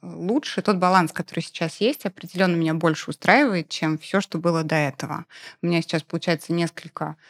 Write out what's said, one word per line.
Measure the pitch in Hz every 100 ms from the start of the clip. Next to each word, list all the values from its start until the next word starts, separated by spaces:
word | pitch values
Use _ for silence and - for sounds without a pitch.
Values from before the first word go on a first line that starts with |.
лучше, | 180 165 175 254 - -
тот | 196 190
баланс, | 180 185 160
который | - - -
сейчас | - - 165 -
есть, | 214 294
определенно | 196 - 175 180 190 170
меня | 160
больше | 160 165 156 -
устраивает, | 147 - 226 285 185 160
чем | - 160 156
все, | - 190
что | 196 170
было | 175 165
до | 160
этого. | 160 147 131 - - 170 - - -
У | 170
меня | 170
сейчас | - 165
получается | - 165 - 165 -
несколько | 170 165 - 170 - 156 156